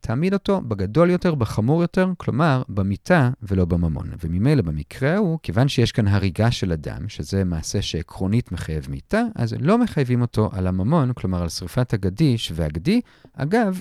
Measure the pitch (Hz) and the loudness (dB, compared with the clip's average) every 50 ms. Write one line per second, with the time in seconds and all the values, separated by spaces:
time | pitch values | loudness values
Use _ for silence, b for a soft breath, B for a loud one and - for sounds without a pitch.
0 | - - 110 127 165 190 196 196 - - 196 185 - 120 110 98 98 92 107 151 | -6 -4 -2 -2 0 0 0 0 0 0 0 0 -2 -4 -4 -4 -4 0 2 4
1 | 170 175 180 175 - 180 160 143 113 104 - - 104 120 151 170 175 170 - 190 | 4 4 4 2 2 0 0 0 -2 -2 0 0 2 2 2 2 0 0 2 2
2 | 185 185 180 - - - 107 120 160 165 135 127 127 - 98 98 98 98 101 - | 0 0 0 -4 -4 -2 0 2 2 2 2 2 -2 -2 -2 -2 0 0 -2 -2
3 | - - 185 170 131 123 131 - - 95 98 92 90 82 87 85 85 82 78 - | 0 2 4 4 4 4 0 -2 -4 -2 2 2 2 4 2 2 2 2 0 -2
4 | 92 - - - 82 80 85 90 104 139 151 139 98 80 76 76 73 - - - | -4 -6 -8 -8 -6 -4 -2 0 2 4 4 4 2 0 -2 -4 -6 -8 -6 -4
5 | - 143 170 202 220 170 165 160 - - 82 101 131 143 - - 117 - - - | -2 0 0 2 0 0 -2 -4 -4 -2 0 2 2 2 2 2 2 2 2 2
6 | 113 101 98 101 90 98 82 - 107 117 120 - - 92 85 78 71 - - - | 2 2 2 2 2 0 0 2 2 2 0 0 -2 -2 -2 -2 -4 -6 -8 -8
7 | 82 104 - - 76 - - 98 98 90 85 80 80 - - 104 95 - - 82 | -8 -8 -8 -10 -8 -4 -2 0 0 0 0 -2 -4 -4 -4 -4 -4 -4 -4 -6
8 | 76 - - - 95 95 104 120 120 - 90 82 - - 78 78 69 65 - 67 | -6 -8 -8 -6 -2 0 0 0 0 -2 -4 -6 -6 -4 -4 -6 -6 -6 -8 -10
9 | - - - 214 240 233 220 - 120 113 113 110 120 156 208 240 247 208 - - | -6 -2 0 0 0 0 -2 -2 -4 -4 -2 -2 0 2 2 2 2 0 0 0
10 | 139 123 123 120 123 120 - - - - - 95 92 92 92 92 92 110 160 175 | 0 2 2 2 0 0 0 0 0 0 0 -2 0 0 0 0 0 2 2 2
11 | 135 123 123 - - 95 92 87 87 82 - - 92 87 - - 127 - - 104 | 2 0 -2 -2 -4 -2 -2 -2 -2 -4 -4 -6 -10 -6 -2 -2 -2 0 -2 -2
12 | 98 95 90 - 160 147 120 110 - - 82 80 82 76 73 82 80 143 208 247 | -2 -2 0 2 2 2 2 0 -2 -4 -4 -4 -2 -2 -2 -4 -2 0 0 0
13 | 233 b b b b b b - 131 147 196 240 240 196 185 185 | 0 b b b b b b -6 -4 0 2 2 2 2 -2 -4